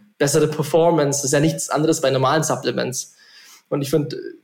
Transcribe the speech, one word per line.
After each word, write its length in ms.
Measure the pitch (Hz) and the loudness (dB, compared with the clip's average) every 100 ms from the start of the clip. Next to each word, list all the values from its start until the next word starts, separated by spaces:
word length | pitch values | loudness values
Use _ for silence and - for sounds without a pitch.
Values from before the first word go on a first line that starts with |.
| - - | -12 -2
Bessere 280 | 147 156 151 | 0 2 2
Performance, 720 | 156 143 165 170 151 143 135 | 0 0 4 4 4 2 0
das 60 | 131 | 0
ist 60 | |
ja 80 | 147 | 2
nichts 300 | 160 - - | 2 0 -4
anderes 280 | 139 156 160 | 0 0 0
bei 120 | 135 | 0
normalen 320 | 135 131 160 | 0 2 0
Supplements. 720 | 160 127 127 120 123 127 - _ _ - - - _ | 0 -2 -4 -4 -4 -6 -12 _ _ -20 -20 -20 _
Und 140 | 147 | -6
ich 80 | 135 | -2
finde, 260 | 156 143 - - - | -2 -2 -8 -12 -16